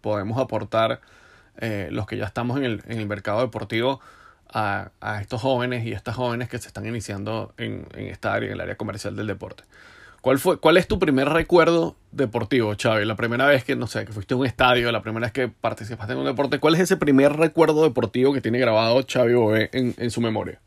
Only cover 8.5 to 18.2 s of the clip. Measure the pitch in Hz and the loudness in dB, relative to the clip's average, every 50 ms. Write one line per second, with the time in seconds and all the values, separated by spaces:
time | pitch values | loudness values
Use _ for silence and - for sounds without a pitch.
8.5 | 101 92 87 87 95 - - 104 98 104 - 101 92 104 107 107 98 95 - 95 | -6 -8 -8 -8 -8 -8 -8 -8 -8 -8 -8 -10 -8 -6 -6 -6 -6 -8 -10 -16
9.5 | - - _ _ _ - - - - - - - - _ _ 131 135 139 - 180 | -16 -18 _ _ _ -20 -20 -20 -20 -20 -20 -20 -20 _ _ 2 2 2 4 2
10.5 | 175 - - 160 160 180 180 - 214 185 180 156 139 131 135 143 156 165 165 - | 0 4 4 6 6 6 4 4 0 0 2 2 2 2 2 2 2 2 2 4
11.5 | 175 175 165 160 170 170 165 165 - _ _ _ - - 139 113 104 123 110 104 | 6 6 6 6 4 2 0 -2 -4 _ _ _ -4 -2 -2 -2 0 -4 -2 0
12.5 | 143 127 117 104 104 101 - 120 110 110 101 107 113 - 117 113 117 120 131 143 | 0 2 2 0 -2 0 0 2 2 2 0 -2 -2 -2 -2 -2 0 2 4 4
13.5 | 143 131 120 - 135 120 123 113 - 113 98 95 110 107 98 _ 135 123 139 123 | 4 4 4 -2 -4 -4 -4 -6 -6 -8 -8 -8 -10 -12 -6 _ -2 -2 -2 -2
14.5 | - - 131 123 123 123 120 120 117 110 104 107 110 113 117 117 - 139 127 113 | 0 2 4 4 4 4 2 0 -2 -2 -4 -6 -6 -6 -6 -6 -4 -4 -4 -4
15.5 | 107 _ - 117 107 - 110 104 120 107 107 104 127 131 135 139 135 113 143 131 | -4 _ -6 -6 -6 -6 -10 -12 -12 -10 -8 -8 -6 -4 -4 -4 -2 -2 -2 -2
16.5 | 143 143 - 156 165 165 185 165 190 - 180 147 139 131 139 143 147 151 165 160 | -2 2 2 4 4 4 4 2 2 2 4 4 6 6 6 6 4 4 0 0
17.5 | - 165 160 156 156 151 160 156 117 127 113 104 - 123 | 4 4 4 4 6 4 4 2 2 0 -2 -2 0 2